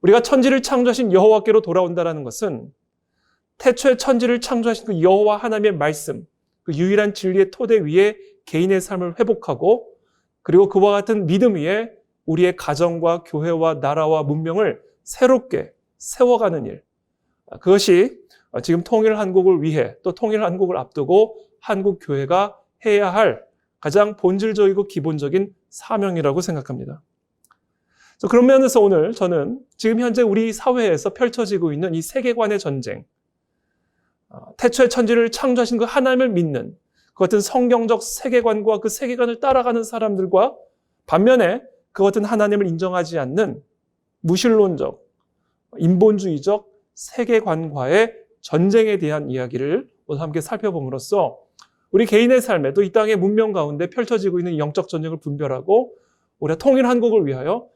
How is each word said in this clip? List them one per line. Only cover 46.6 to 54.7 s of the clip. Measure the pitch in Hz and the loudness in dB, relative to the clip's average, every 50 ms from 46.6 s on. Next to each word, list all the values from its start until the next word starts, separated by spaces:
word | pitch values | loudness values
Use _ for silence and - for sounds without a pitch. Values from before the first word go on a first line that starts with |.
| - _ _ _ _ _ _ | -4 _ _ _ _ _ _
세계관과의 | - - - - - 240 226 240 220 220 208 160 160 165 160 143 143 127 131 156 196 226 233 - - - _ _ _ | -20 -20 -16 -8 -8 -4 0 0 0 2 0 -4 -4 -4 -8 -8 -6 -4 0 2 2 2 0 -2 -14 -20 _ _ _
전쟁에 | _ - - 160 175 196 202 233 220 220 208 190 | _ -4 0 2 2 4 4 2 2 2 0 -2
대한 | 165 151 151 151 147 139 | -2 -4 -4 -4 -6 -6
이야기를 | 127 131 127 123 - 127 135 143 160 226 277 _ _ _ _ _ | -6 -6 -6 -6 -6 -6 -4 -2 -2 -4 -4 _ _ _ _ _
오늘 | 151 143 | -8 -8
함께 | 160 160 147 165 | -8 -6 -6 -8
살펴봄으로써 | 147 - - 208 220 214 180 165 139 131 127 131 - - - 208 175 127 - - _ _ _ _ - _ _ _ _ _ | -6 -6 -10 -6 -6 -6 -6 -4 -8 -8 -10 -10 -6 -4 0 0 0 -2 -4 -10 _ _ _ _ -20 _ _ _ _ _
우리 | - 190 240 | 2 2 2
개인의 | - 214 208 233 240 262 254 | 4 4 4 6 6 4 4
삶에 | 247 247 220 170 143 131 143 | 4 2 -2 0 0 0 0
또 | 190 202 | 0 0
이 | 190 | 2
땅의 | 180 226 214 214 220 196 | 2 0 2 2 0 0
문명 | 175 196 208 214 226 214 | 2 0 2 2 0 0
가운데 | 202 185 151 147 147 147 170 175 | 0 -2 -2 -4 -4 -4 -6 -6
펼쳐지고 | - - 240 - 240 220 185 196 175 180 | -4 -6 -4 -2 -2 -2 -2 -2 -2 -2
있는 | 175 180 170 151 | -4 -4 -4 -4
영적 | 147 147 | -4 -4